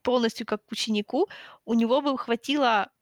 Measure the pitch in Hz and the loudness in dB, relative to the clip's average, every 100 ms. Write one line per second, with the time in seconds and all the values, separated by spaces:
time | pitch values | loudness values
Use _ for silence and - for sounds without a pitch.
0 | - 247 226 - 226 214 - 220 - 214 | -2 2 0 -2 -6 -6 -6 -8 -2 -2
1 | 208 262 403 - - - - 233 226 269 | 0 0 -2 -4 -20 -18 -2 2 4 2
2 | 285 262 - 233 - 294 254 214 190 _ | 2 -2 -2 -4 -2 0 2 2 0 _